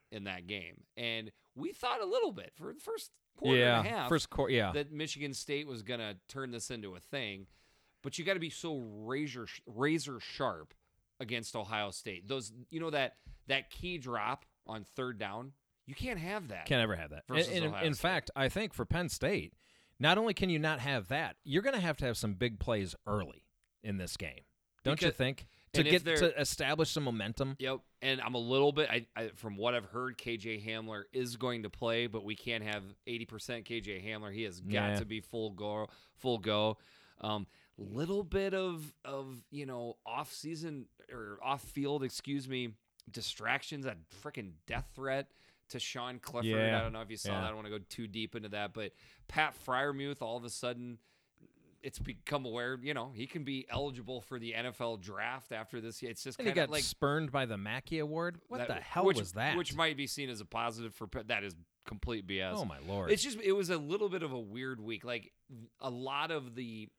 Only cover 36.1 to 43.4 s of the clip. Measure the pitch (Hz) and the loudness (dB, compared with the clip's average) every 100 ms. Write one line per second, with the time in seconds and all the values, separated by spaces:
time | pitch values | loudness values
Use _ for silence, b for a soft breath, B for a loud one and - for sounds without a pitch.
36.1 | - 127 117 101 104 107 110 B B B | -4 0 2 4 4 4 2 B B B
37.1 | - 107 107 98 b b - 98 113 165 | -6 -2 -2 -4 b b -12 -8 -2 0
38.1 | 202 175 196 196 190 185 165 151 - 135 | 0 2 2 2 2 0 -2 -8 -12 -8
39.1 | 139 135 123 - 143 135 123 120 - 110 | -6 -6 -12 -10 -8 -6 -6 -6 -8 -6
40.1 | 123 151 - 151 165 165 143 117 _ - | -4 -4 -6 -6 -6 -6 -6 -10 _ -14
41.1 | 123 104 101 127 139 - 139 139 147 131 | -10 -10 -4 -2 -2 -2 0 2 2 0
42.1 | - - 143 131 131 120 104 _ - - | -4 -4 -4 -2 -2 -4 -8 _ -20 -14
43.1 | 113 110 - | -8 -6 -2